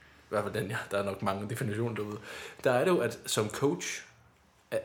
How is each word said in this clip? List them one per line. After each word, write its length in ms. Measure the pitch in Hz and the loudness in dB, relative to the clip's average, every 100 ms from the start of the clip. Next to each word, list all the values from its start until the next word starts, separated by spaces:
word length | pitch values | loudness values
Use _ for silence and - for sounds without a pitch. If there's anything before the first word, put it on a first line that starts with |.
| - - | -20 -20
i 60 | - | -2
hvert 140 | 104 | 0
fald 100 | 101 | 0
den, 160 | 98 92 | -2 -2
ja, 60 | 113 - | -4 -2
der 60 | 101 | -2
er 60 | |
nok 180 | 101 98 | 0 0
mange 280 | 104 98 107 | 0 0 -2
definitioner 460 | 117 127 104 117 107 | -2 -2 0 -2 -2
derude, 240 | 104 107 - - - - | -4 -8 -10 -12 -12 0
der 80 | 135 | 4
er 120 | 123 | 4
det 80 | 175 | 6
jo, 60 | 180 | 4
at 200 | 117 - - | 2 -2 0
som 240 | - 107 | 0 0
coach, 560 | - 139 175 - - - - - _ _ _ _ | 2 2 2 -4 -8 -10 -20 -20 _ _ _ _
at, 100 | 110 | -4